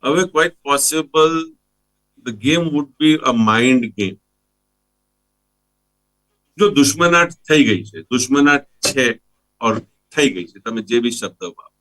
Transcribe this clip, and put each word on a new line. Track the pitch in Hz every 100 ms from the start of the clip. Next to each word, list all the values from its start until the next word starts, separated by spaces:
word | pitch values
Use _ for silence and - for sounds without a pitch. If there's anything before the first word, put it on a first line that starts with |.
હવે | 131 160
quite | 185 156 170 - 139
possible | 139 - 156 151 156 160 165 165 _ _ _ _ _ _ _ 127
the | 113
game | 113 165 170
would | 147 143 _
be | 156
a | 156 131 117 110
mind | 110 123 127 117 -
game. | 98 95 _ _ _ _ _ _ _ _ _ _ _ _ _ _ _ _ _ _ _ _ _ _ _ -
જો | 208
દુશ્મનાટ | 135 139 160 170 175 170
થઈ | - - 151
ગઈ | 120 98
છે, | - 80
દુશ્મનાટ | 80 123 113 139 143 143
છે | - _ - 131 123 113 _ _ _ _
ઓર | 117 110 - _ _ -
થઈ | 143
ગઈ | 92 87
છે, | 101
તમે | 117 113
જે | 101 120
બી | 120
શબ્દ | 117 98 _
વાપરો | 90 - - _